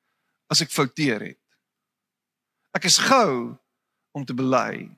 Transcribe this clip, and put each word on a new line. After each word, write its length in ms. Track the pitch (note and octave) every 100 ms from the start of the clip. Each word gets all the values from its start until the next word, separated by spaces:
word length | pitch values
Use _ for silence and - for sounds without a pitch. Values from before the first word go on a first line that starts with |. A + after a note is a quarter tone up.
| _ _ _ _ _
as 140 | D#3
ek 100 | D#3+
fouteer 500 | - C#3 - C#3+ A2
het. 240 | - - _ _ _ _ _ _ _ _ _ _ _ _ _
Ek 140 | -
is 140 | F3+ -
gou 600 | - C4 G3 B2 A#2 B2+ _ _ _ _ _
om 140 | -
te 100 | B2+
bely. 520 | B2+ C3 B2+ A2 - -